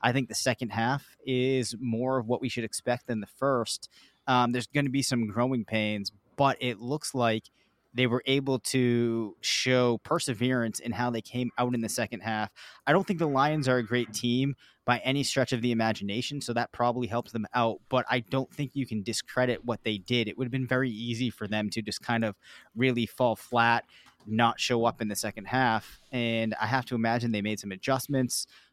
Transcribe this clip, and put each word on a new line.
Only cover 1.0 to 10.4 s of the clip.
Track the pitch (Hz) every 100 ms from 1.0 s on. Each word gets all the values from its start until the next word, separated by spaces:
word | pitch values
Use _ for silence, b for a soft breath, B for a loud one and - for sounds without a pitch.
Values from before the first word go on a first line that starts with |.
| - _ -
is | 127 127 131 113 113
more | 123 113 127 131
of | 110
what | 120
we | 127
should | 120
expect | 113 - - 120 -
than | 113
the | 101
first. | - 135 131 113 - - b b b -
Um, | 127 120
there's | 123 117
gonna | 147 139
be | 135
some | 131 123 110
growing | 101 127 131 104
pains, | 110 107 107 95 - _ -
but | 139 127
it | 123 104
looks | 120 151 - 135
like | 117 110 - _ _ _ _ 120
they | 127
were | 123 135
able | 139 135 131
to | - 135 123 120 120 113 107 -
show | - - 131 127 123 117
perseverance | - 170 - 110